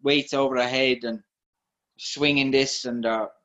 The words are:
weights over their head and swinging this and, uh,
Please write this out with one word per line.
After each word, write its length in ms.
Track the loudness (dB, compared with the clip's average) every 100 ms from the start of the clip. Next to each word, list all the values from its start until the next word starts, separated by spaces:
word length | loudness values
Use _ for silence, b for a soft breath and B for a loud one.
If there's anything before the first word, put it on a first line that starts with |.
weights 280 | 0 0 0
over 240 | 0 0 2
their 120 | 0
head 320 | 2 0 0 -4
and 140 | -8 -12 _ _ _ _ _ _ _
swinging 540 | -14 0 2 2 2
this 340 | 2 2 -2 -6
and, 180 | -4
uh, 220 | -2 -2 -4 -8